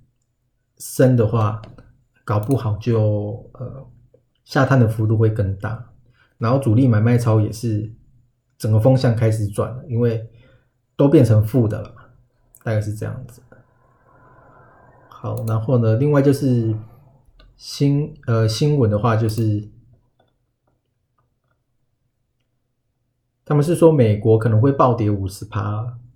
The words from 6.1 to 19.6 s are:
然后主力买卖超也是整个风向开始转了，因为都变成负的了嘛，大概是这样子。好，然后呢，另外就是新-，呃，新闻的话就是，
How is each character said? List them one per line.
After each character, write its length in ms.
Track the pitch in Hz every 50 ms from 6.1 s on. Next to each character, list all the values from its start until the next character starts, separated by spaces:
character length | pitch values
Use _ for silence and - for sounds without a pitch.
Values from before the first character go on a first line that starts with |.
| _ _ _ _ _
然 160 | - - 226
后 60 | 254 -
主 160 | - 113 107
力 120 | 127 139
买 140 | 123 107 104
卖 160 | 110 117 123
超 240 | 117 - 113 110 110
也 100 | 107 107
是 400 | 107 - - 113 107 104 110 - - - _ _ _ _ _ _ _ _ _ _ _ -
整 120 | - 110
个 80 | 110 107
风 160 | 113 131 131
向 220 | 127 - 123 110
开 140 | - 113 110
始 160 | 107 110 104
转 280 | 98 - - 101 107 123
了， 80 | - - 131
因 120 | 117 117
为 280 | 120 117 110 107 110 - _ - _ _ _ _ _ _ _ _ _ _ _
都 140 | - 143 -
变 160 | 165 147 120
成 180 | 113 110 107
负 240 | 104 - - 127 110
的 140 | 104 107 104
了 80 | 104 - -
嘛， 60 | - - _ _ _ _ _ _ _ _ _ _ _
大 100 | - 120
概 80 | 107 107
是 120 | 107 107
这 140 | 104 107 110
样 180 | 104 104 - -
子。 140 | - - - - _ - - _ _ _ _ _ _ _ _ _ _ _ _ _ - _ _ - _ - - - _ _ _ _ _ _ _ _ -
好， 340 | - - - 107 110 113 113
然 120 | 110 110 107
后 200 | - - 131 120
呢， 180 | 113 110 110
另 140 | 120 143 147
外 100 | 147 139
就 140 | 135 143 131
是 420 | - 143 131 123 117 113 110 107 110 - - - - _ _ _ _ _ _ _ _ - _ _
新-， 560 | _ - - - - 143 143 143 143 151 - - - -
呃， 200 | 120 113 113 110
新 320 | 107 - - 156 147 151 139
闻 120 | 117 104
的 80 | 104 101
话 180 | 107 117 110
就 100 | 110 117 107
是， 420 | - 117 113 107 104 104